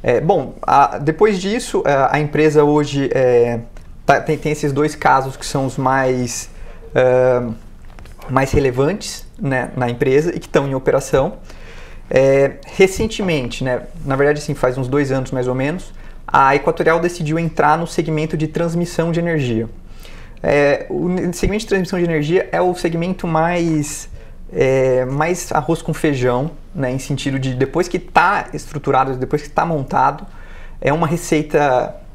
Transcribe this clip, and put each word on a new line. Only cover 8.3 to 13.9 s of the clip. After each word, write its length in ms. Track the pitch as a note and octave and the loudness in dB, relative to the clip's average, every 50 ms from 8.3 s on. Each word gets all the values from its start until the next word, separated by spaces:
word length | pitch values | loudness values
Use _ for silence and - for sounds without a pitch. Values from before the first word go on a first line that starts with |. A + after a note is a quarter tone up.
| B2+ C3 C3+ C3 - | 0 0 2 4 2
relevantes, 720 | D3+ C#3 C3 A#2+ B2 C#3 D3 F#3+ G#3+ - - - - - - - - | 2 2 2 2 2 2 2 2 -2 -6 -10 -12 -12 -14 -16 -10 -6
né, 320 | A3 C#3 C3+ B2+ A#2+ B2 - | -2 -2 0 0 -2 -2 -2
na 140 | C3 B2+ A#2+ | -2 -2 -2
empresa 400 | A#2+ A#2+ C#3+ C3+ C3 C#3+ D#3 E3+ - | 0 0 2 4 4 4 4 2 -4
e 60 | - | -6
que 60 | - - | -10 0
estão 180 | - D#3 C#3 | 0 0 2
em 80 | C#3 C3+ | 2 -2
operação. 600 | C3 C3 D3+ A#2+ C3+ C3+ - - C3+ C3+ F3 - - - - - - - - - - - - - - - - | -2 0 2 0 0 0 2 0 2 2 0 -4 -8 -16 -18 -18 -18 -18 -18 -16 -16 -16 -16 -16 -18 -10 0
É, 420 | - B2+ C3+ C3+ C3+ C#3 C#3 C#3 - - - | 4 4 6 6 6 6 4 2 0 -6 -16
recentemente, 960 | - - - G3 F#3+ F#3+ - A3+ A3 - - G#3 F#3 E3 D3 B2 B2 - - C3 | -14 4 4 4 4 4 0 -4 -4 -2 -4 -2 0 0 0 -2 -4 -6 -4 -2
né, 200 | C3 B2+ A#2+ - - | -2 -2 -2 -4 -8